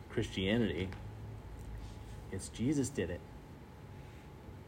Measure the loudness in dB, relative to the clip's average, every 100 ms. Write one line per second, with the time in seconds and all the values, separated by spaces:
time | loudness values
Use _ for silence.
0 | -2 0 2 4 6 8 6 4 0 -2
1 | -6 -8 -8 -8 -8 -8 -6 -6 -6 -8
2 | -10 -10 -4 -4 -2 2 6 6 6 4
3 | 2 0 -6 -12 -12 -12 -12 -12 -12 -12
4 | -12 -12 -12 -12 -12 -12